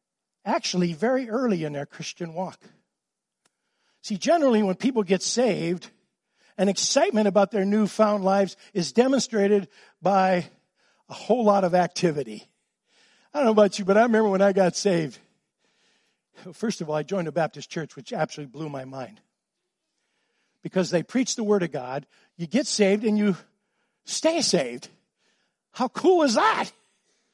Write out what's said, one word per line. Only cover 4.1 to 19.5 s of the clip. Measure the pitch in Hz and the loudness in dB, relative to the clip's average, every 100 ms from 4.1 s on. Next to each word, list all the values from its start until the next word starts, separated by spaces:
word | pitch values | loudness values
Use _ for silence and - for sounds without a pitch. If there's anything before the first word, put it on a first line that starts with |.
| 196 | -6
generally | 262 339 277 214 | 0 2 4 4
when | 202 | 2
people | 185 247 247 | 0 -2 -2
get | 175 185 | 0 -2
saved, | - - 247 170 165 180 - _ _ _ _ _ _ - | -2 0 0 0 -2 -4 -8 _ _ _ _ _ _ -2
an | 196 | -2
excitement | 185 - 277 381 220 208 | 0 0 0 2 2 2
about | 196 196 | 2 2
their | 208 | 0
newfound | 196 214 202 - 214 208 | 0 2 0 2 0 2
lives | 190 196 190 - - | 0 2 0 -4 -8
is | - 170 | -6 -2
demonstrated | 220 262 269 - 220 202 208 180 _ _ _ | 2 2 2 0 0 2 2 -2 _ _ _
by | 175 196 185 180 - _ _ _ _ _ _ | 2 4 4 0 -2 _ _ _ _ _ _
a | |
whole | - - 247 | -12 -2 2
lot | 208 202 | 4 4
of | 180 | 2
activity. | 180 175 - 175 147 113 107 - _ _ _ _ _ _ _ _ | 2 0 0 -2 -2 -8 -12 -18 _ _ _ _ _ _ _ _
I | 294 | 0
don't | 240 | 2
know | |
about | 214 202 - | 6 4 2
you, | 190 | 2
but | 202 | 4
I | |
remember | 240 220 214 | 6 4 2
when | 190 | 4
I | 202 | 2
got | 190 180 - | 4 2 0
saved. | 202 170 147 - _ _ _ _ _ _ _ _ _ _ _ _ 180 | 0 0 -2 -10 _ _ _ _ _ _ _ _ _ _ _ _ -20
First | - 220 - | -6 -6 -4
of | 151 | -4
all, | 151 | -4
I | |
joined | 147 196 160 | -4 -4 -4
a | |
Baptist | 156 156 147 - | -2 -4 -6 -12
church, | 175 147 - | -10 -10 -14
which | - | -12
absolutely | 214 156 - 143 | -6 -6 -6 -16
blew | 131 156 | -12 -12
my | 139 | -10
mind. | 131 135 117 208 _ _ _ | -12 -12 -14 -16 _ _ _